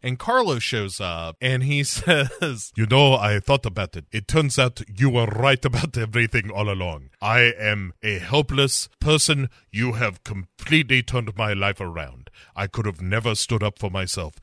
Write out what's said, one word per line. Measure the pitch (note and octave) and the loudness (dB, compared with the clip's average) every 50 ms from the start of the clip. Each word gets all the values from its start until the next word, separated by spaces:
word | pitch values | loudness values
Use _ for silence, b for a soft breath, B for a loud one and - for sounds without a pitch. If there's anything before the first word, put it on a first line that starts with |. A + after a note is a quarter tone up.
| _ | _
and | B2 B2+ B2 | -6 -6 -6
Carlos | - - A#3 B3+ B3 G3+ D3+ A#2+ A2 | -2 0 2 2 2 2 0 0 -2
shows | - - A#2 G#2 G2 F#2+ - | -2 -2 -2 -4 -4 -6 -6
up, | G#2 F2+ E2+ E2 E2 E2 E2 _ | -6 -4 -4 -4 -6 -8 -8 _
and | - B2+ C3 B2+ B2+ | -2 0 0 0 0
he | C3+ C#3+ C#3+ C#3+ | 0 0 0 0
<laughs> | |
says, | - - - - - F3 D3+ C#3 B2+ - - - D#3+ C3+ A2+ - - - | -2 -4 -4 2 2 2 4 2 0 -2 -4 -4 -4 -4 -6 -10 -12 -2
You | - A2 | -2 0
know, | G#2+ A2 C3+ C#3+ C#3 C3 | 4 6 8 8 8 6
I | B2 G2+ G#2 G#2 G#2 | 6 4 2 0 0
thought | G2 - C#3 C#3 - | 2 2 0 0 0
about | A2+ F#2 F#2+ G2+ E2+ - | -2 -4 -4 -6 -6 -6
it. | F2+ D2+ _ | -12 -14 _
It | - G#2+ G2+ | -8 -8 -6
turns | _ - D#3+ D#3+ C#3+ B2 | _ 2 2 2 2 2
out | - C3 B2+ B2 - - | 2 2 2 0 -4 -14
you | - G#2+ F#2+ B2+ C#3 | -14 -2 2 2 4
were | B2 A#2+ A#2 | 4 4 2
right | A2 G#2+ G#2+ A#2+ C#3 C3+ B2+ - | 0 0 0 2 2 2 2 2
about | - A#2+ A#2+ - D#3 - | 0 -2 0 -2 -2 -4
everything | A#2+ A2+ A2 G#2+ A#2+ A#2+ A2 - A#2+ G2+ G#2 | -4 -6 -2 0 2 0 2 2 -2 -2 -2
all | G#2 G2 G#2 G#2 | -4 -2 -2 -2
along. | G2 F#2+ F#2 F2+ E2 D2+ C2+ C2+ _ _ | 0 -2 -2 -4 -6 -8 -12 -18 _ _
I | - G#2 A2 B2 A#2+ A#2+ A#2 | -2 2 4 6 4 4 4
am | F2 G#2+ G#2+ G#2 G#2 G2 F#2 E2+ _ - | 2 -2 -2 -2 -2 -4 -8 -10 _ -6
a | A2 G#2 F#2+ | -4 -4 -4
helpless | F2 F2 G#2 D3 D3+ B2 D3 C3+ C#3 C#3 - - - - _ _ | -4 0 2 2 2 2 2 0 0 2 0 -2 -4 -6 _ _
person. | - D3 D#3 D#3 - - D#3+ C#3+ C3+ B2 b b b b | 0 2 2 4 4 2 2 0 0 -4 b b b b
You | - G2+ A#2 B2+ A#2 | -4 -2 -2 -2 0
have | A2+ B2 G#2+ G2 F#2 _ | 0 -2 -2 -4 -6 _
completely | - G#2+ G2 F#2 - _ _ - - D3+ D#3 D#3+ A#2+ C3+ B2+ A#2+ | -10 -10 -10 -10 -12 _ _ -4 2 2 2 4 4 2 0 0
turned | - - B2+ A#2 G#2+ G2+ | 0 -2 -4 -4 -4 -4
my | F#2 A2+ G#2+ G#2 | -4 -2 -2 0
life | G2 G2 G2 G2+ - | 0 0 -2 -2 -2
around. | G2 F2+ E2 E2 D#2 C2+ B1+ A#1+ B1 - B B B B B | -6 -8 -8 -8 -10 -10 -12 -18 -20 -20 B B B B B
I | - G2 | -8 -8
could | G2 _ - A2+ | -6 _ -4 -4
have | G#2+ F#2+ D#2 | -4 -4 -6
never | F2 F#2 G2 A2 A2 A#2 A2 | -4 -2 -2 -2 0 -2 -2
stood | G#2 - - A#2+ A2 G2+ | -2 -2 0 0 0 0
up | G#2+ G2 _ | -2 -4 _
for | - G#2 | -8 -6
myself | F#2 F#2+ F#2+ F2+ - - F2 D#2 - - | -4 -4 -6 -4 -6 -6 -8 -10 -12 -16